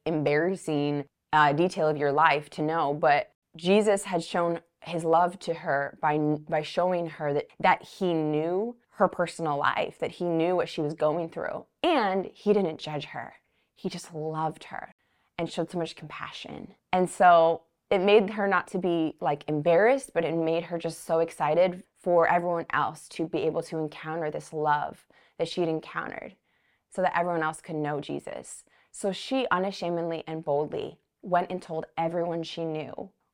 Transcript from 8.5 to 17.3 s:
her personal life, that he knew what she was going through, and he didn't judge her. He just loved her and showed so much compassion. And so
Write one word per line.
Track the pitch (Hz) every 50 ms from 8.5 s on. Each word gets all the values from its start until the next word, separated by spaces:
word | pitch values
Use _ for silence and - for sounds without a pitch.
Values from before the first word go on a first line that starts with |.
| 180 190 214 240 247 _ _ _
her | _ - 202 180
personal | - - 175 165 - - 165 156 143
life, | 143 143 127 - - - - - -
that | 165 - 170
he | - 175
knew | 175 165 165 165 175 180
what | 175 - -
she | - -
was | 156 147 160
going | 156 151 151 151 170 170 165
through, | - 175 - - - - - _ _ _ -
and | 339 330 - 214 196 190 196 185 - -
he | - - 202 208
didn't | 208 196 165 156 -
judge | - 151 151 147 139
her. | - - 139 117 - - - _ _ _ _ _ _ _
He | _ - 185
just | - 175 - - 170
loved | 160 151 160 156 156 156 156 156 - -
her | - - - - - - _ _ _ _ _ _ _ _
and | - 170 160
showed | - - 165 165
so | - 180
much | 165 160 -
compassion. | - - 151 - - - - - - - - 71 - - - - _ _ _ -
And | 185 185 170
so | - - 196 180